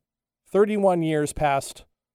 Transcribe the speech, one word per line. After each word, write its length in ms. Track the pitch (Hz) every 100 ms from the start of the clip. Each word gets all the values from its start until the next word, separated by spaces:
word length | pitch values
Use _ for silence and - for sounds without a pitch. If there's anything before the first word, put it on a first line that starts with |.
| _ _ _ _ _
thirty-one 540 | 190 208 214 196 175
years 300 | 160 151 147
past, 520 | - 147 139 - - - _ _